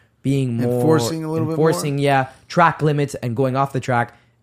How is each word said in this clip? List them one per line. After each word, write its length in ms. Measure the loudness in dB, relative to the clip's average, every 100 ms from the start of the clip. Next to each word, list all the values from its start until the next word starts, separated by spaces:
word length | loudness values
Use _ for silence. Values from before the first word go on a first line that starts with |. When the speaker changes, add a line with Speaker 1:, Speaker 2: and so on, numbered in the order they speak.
| _ _
Speaker 1:
being 380 | -2 -2 -2 -2
more 160 | -2
Speaker 2:
Enforcing 500 | 0 2 2 2 -4
a 80 | -4
little 140 | -4 -2
bit 100 | 0
more? 140 | 2
Speaker 1:
enforcing, 280 | 2 -2 0
yeah, 300 | 2 2 0 -8 _
track 360 | 2 2 2
limits 320 | 0 0 -2
and 200 | -4 -6
going 220 | -2 0 0
off 160 | -2
the 80 | -2
track. 340 | -2 0 -2 -6 _ _